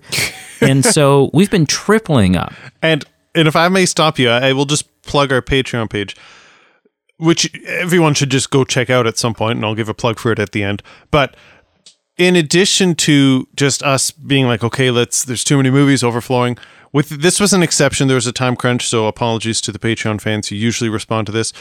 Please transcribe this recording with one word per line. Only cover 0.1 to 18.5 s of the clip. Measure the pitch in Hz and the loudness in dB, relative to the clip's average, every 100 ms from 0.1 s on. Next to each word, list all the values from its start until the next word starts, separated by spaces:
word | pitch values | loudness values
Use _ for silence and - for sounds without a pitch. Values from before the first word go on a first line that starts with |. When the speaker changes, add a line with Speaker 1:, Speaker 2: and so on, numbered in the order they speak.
| - - - - - | -6 -6 -8 -20 -2
Speaker 2:
And | 226 135 170 | 2 2 2
so | 165 139 139 135 | 2 4 4 4
we've | 143 202 | 2 2
been | 202 151 | 2 0
tripling | - - 214 220 139 92 90 | -2 0 0 2 2 4 2
up. | - - - - | -2 -10 -20 -4
Speaker 1:
And, | 160 156 - _ _ 170 | 0 0 -4 _ _ 0
and | 156 | 2
if | 165 | 4
I | 170 | 2
may | 190 175 | 2 0
stop | - 156 151 | 2 0 2
you, | 123 | 2
I, | 117 135 | 2 2
I | |
will | 135 143 | 0 0
just | 147 - _ | -4 -6 _
plug | - 147 139 | -4 0 2
our | 131 | 0
Patreon | - 139 123 120 107 | 0 -2 -2 -4 -4
page, | 104 98 - - - - _ _ _ _ _ _ _ | -6 -8 -10 -20 -20 -20 _ _ _ _ _ _ _
which | 160 170 160 - - | 0 0 -2 -8 -10
everyone | 175 180 175 156 | -6 0 2 2
should | 139 143 | 2 0
just | 131 - | 0 0
go | 139 | 0
check | 127 - 120 | 0 -2 0
out | 127 113 | 0 0
at | - | -2
some | 120 | -4
point, | 107 110 120 | -2 -4 -2
and | 110 | -4
I'll | 107 | -4
give | 110 | -6
a | 104 | -4
plug | 120 110 | -4 -2
for | 120 | -2
it | 107 | -2
at | 101 | -2
the | 107 | -4
end. | 101 101 - - _ | -4 -6 -10 -20 _
But | 151 131 - - _ _ _ - _ _ - | 0 0 -4 -20 _ _ _ -20 _ _ 0
in | 180 180 | 2 4
addition | 151 170 196 - 190 160 | 2 2 2 2 0 2
to | - 143 139 131 - - | 2 4 4 2 -2 -2
just | 139 - | -2 0
us | 143 135 - | -2 0 -2
being | - 123 139 127 | -6 -2 0 0
like, | 117 | 0
"Okay, | 117 - 131 | -2 -2 0
let's, | 120 120 - 123 | 0 0 -4 -6
there's | 113 | -6
too | - 143 | 0 2
many | 131 | 2
movies | 139 139 135 | 4 4 2
overflowing," | 120 117 - 123 123 120 - - _ | 0 -2 -2 0 0 -4 -12 -20 _
with, | 143 147 147 | -4 -2 0
this | 170 - | 0 2
was | 202 | 2
an | 196 | 2
exception. | 165 - 139 - 135 | 2 2 0 0 0
There | 131 | 0
was | 120 | -2
a | |
time | - 127 | -2 -2